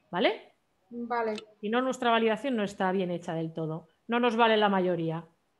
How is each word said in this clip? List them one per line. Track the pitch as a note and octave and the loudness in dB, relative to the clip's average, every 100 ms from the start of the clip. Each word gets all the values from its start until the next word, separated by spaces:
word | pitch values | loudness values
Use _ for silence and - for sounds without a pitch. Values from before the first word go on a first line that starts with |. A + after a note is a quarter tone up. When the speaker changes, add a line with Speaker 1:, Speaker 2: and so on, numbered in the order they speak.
| - | -8
Speaker 1:
¿vale? | E3+ C4+ A4+ - _ _ _ _ | 0 0 0 -10 _ _ _ _
Speaker 2:
Vale. | A#3+ A#3+ A#3+ A3 G#3+ - - | -12 -6 -4 -2 -6 -10 -10
Speaker 1:
Si | G#3 | -4
no, | A#3+ | -2
nuestra | C4 B3+ A#3+ | 0 0 2
validación | A3+ A3+ G#3+ C#4 A#3+ | 4 2 0 -2 -2
no | |
está | G3+ G3+ F#3+ | -2 -2 0
bien | F#3+ F3+ | 0 -2
hecha | F3 E3+ | -4 -4
del | E3 E3 | -4 -4
todo. | E3 D#3 D#3+ - _ - | -6 -6 -6 -12 _ -4
No | A#3 | 0
nos | A#3+ A3+ | 2 4
vale | A3+ A3 | 4 6
la | G#3 | 4
mayoría. | F#3+ F#3 F3 E3 D#3+ E3+ _ _ _ | 2 2 0 -2 -4 -10 _ _ _